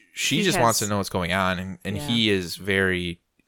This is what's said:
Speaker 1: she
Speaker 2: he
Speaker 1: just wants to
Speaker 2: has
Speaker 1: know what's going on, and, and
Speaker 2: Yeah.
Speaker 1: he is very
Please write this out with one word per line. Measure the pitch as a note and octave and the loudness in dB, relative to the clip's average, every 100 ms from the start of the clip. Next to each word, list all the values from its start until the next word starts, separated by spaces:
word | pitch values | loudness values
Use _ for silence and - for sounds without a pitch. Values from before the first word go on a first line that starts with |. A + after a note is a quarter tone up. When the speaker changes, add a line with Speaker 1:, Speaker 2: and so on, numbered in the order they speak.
| _ | _
Speaker 1:
she | - - D3+ | -6 -2 2
Speaker 2:
he | |
Speaker 1:
just | F#3+ F3+ | 2 4
wants | A#2 A2 | 4 2
to | G#2 | 0
Speaker 2:
has | |
Speaker 1:
know | G2+ | -2
what's | F#2+ | -2
going | F#2+ E2+ | -2 0
on, | F#2+ F#2 F2+ | 0 0 -2
and, | F#2 F2+ | -6 -8
and | F#2+ G2+ | -6 -6
Speaker 2:
Yeah. | C#3 | -2
Speaker 1:
he | A#2 A2 | 2 2
is | G2 E2+ - | 2 -2 -8
very | F#2+ G2 F#2+ F2+ F2 E2+ _ _ | -2 2 2 0 -4 -8 _ _